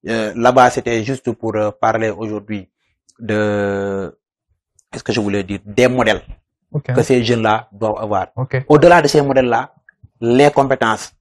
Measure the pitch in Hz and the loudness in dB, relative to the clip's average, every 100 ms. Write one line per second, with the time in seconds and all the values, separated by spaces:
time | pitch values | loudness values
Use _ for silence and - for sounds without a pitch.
0 | 95 113 107 98 120 127 123 - 117 117 | -6 -6 -6 0 2 4 4 2 -4 -4
1 | 110 135 - 113 110 107 107 - 110 110 | -4 -6 -6 -6 -6 -2 -4 -2 -2 0
2 | 110 95 110 104 104 104 92 _ _ _ | -4 -6 -8 -10 -10 -12 -12 _ _ _
3 | _ _ 113 104 104 104 101 101 98 98 | _ _ -6 -2 -2 -2 -2 -4 -4 -6
4 | 90 - _ _ _ _ _ _ _ - | -8 -14 _ _ _ _ _ _ _ -12
5 | - 110 104 101 92 98 101 104 127 127 | -4 -4 -2 -4 -6 -10 -6 0 2 2
6 | 113 104 - - _ _ _ 151 - 127 | 0 0 -6 -20 _ _ _ -10 -4 -2
7 | - 127 113 120 110 107 - 101 110 107 | 2 0 2 0 0 0 -4 -8 -6 -6
8 | 110 98 92 - 131 131 - 151 170 170 | -4 -4 -4 -8 -6 -6 2 6 8 6
9 | 147 151 139 135 123 117 135 _ _ _ | 4 0 2 0 2 -2 -4 _ _ _
10 | - _ 117 123 147 147 135 131 110 107 | -20 _ 0 4 4 4 0 0 0 -2
11 | - _ | -8 _